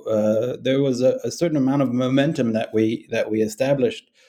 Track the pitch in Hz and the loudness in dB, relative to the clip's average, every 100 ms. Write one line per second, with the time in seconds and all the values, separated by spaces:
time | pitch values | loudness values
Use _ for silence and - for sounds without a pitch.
0 | - 107 107 110 123 123 127 135 139 123 | -2 0 2 0 -2 -4 -2 0 0 2
1 | 127 127 117 - 175 151 131 143 127 123 | 2 2 -4 -2 -2 0 2 2 0 0
2 | 127 135 143 156 117 110 113 110 110 117 | 0 2 2 0 0 0 0 0 0 0
3 | - 110 107 110 107 - 131 135 117 - | -4 -4 -2 0 -2 0 0 2 0 -2
4 | - _ | -14 _